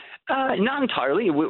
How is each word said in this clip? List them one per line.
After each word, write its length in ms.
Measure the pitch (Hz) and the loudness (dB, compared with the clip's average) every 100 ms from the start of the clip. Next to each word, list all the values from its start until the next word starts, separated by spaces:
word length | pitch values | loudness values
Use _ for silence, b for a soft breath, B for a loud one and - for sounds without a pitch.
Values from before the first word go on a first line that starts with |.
| B B - | B B -4
Uh, 240 | 269 262 185 | -2 0 0
not 260 | 233 285 | 0 0
entirely. 480 | 254 - 131 175 208 | -2 0 0 2 2
We, 160 | 147 | 2